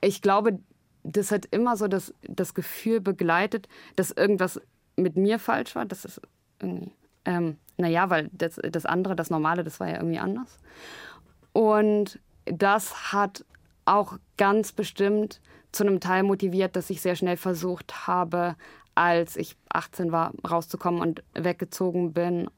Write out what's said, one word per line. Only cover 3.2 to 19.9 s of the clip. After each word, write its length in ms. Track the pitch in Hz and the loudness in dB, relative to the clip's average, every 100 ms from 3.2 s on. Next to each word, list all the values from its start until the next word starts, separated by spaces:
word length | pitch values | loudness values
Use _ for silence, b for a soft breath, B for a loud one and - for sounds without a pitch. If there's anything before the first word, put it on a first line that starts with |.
| 170 170 202 226 - B B - | 2 2 2 -4 -8 B B -2
dass 160 | 190 | -2
irgendwas 500 | - 202 196 185 - - _ _ - | 2 4 4 0 -4 -16 _ _ 0
mit 200 | 185 160 | 0 2
mir 240 | 196 226 | 2 2
falsch 360 | - 226 - - | 0 -2 -2 -6
war. 100 | 202 | -8
Das 200 | 185 - | -8 -14
ist 160 | - - _ _ - | -18 -20 _ _ -10
irgendwie, 300 | 185 90 90 _ _ _ - | -8 -8 -10 _ _ _ -2
ähm, 320 | 175 165 151 _ - | 0 -2 -4 _ -2
na 100 | 175 | 2
ja, 220 | 165 185 | 2 4
weil 200 | 165 151 | 2 0
das, 280 | - 170 - | -4 -6 -4
das 240 | - 165 151 | -6 -4 0
andere, 300 | 170 190 180 | 0 0 -2
das 140 | 165 | -2
Normale, 340 | 160 156 175 | 0 0 0
das 160 | 165 - | -4 -6
war 80 | 180 | -6
ja 100 | 170 | -4
irgendwie 220 | 165 165 | -4 -2
anders. 400 | 185 220 254 - B B B B B B _ _ _ | -4 -4 -8 -18 B B B B B B _ _ _
Und 640 | 214 220 214 214 208 202 - _ _ - | 2 6 6 6 4 0 -6 _ _ -8
das 640 | 170 196 214 - - - | 0 2 2 0 -10 -2
hat 340 | 202 202 - - _ _ _ - | 0 0 -2 -20 _ _ _ 2
auch 320 | 202 196 190 _ - | 2 2 -6 _ 2
ganz 340 | 196 208 202 | 4 4 0
bestimmt 720 | - 202 - 202 208 214 - b b b | -4 -6 0 2 2 -2 -6 b b b
zu 120 | - | 0
einem 160 | 202 185 | 2 2
Teil 240 | 175 185 | 2 2
motiviert, 520 | 196 196 196 185 185 180 | 2 2 0 0 0 -2
dass 140 | - | -6
ich 120 | 185 | -4
sehr 140 | 185 170 | -2 0
schnell 220 | 185 175 | -2 -2
versucht 680 | 185 170 180 180 - - - | -2 -2 -4 -6 -10 -10 -2
habe, 480 | 180 170 175 175 165 B B B | 0 0 0 -2 -4 B B B
als 420 | - 175 170 165 - | 2 4 4 0 -4
ich 180 | 165 - - | -10 -10 -6
achtzehn 420 | 165 - | -6 -6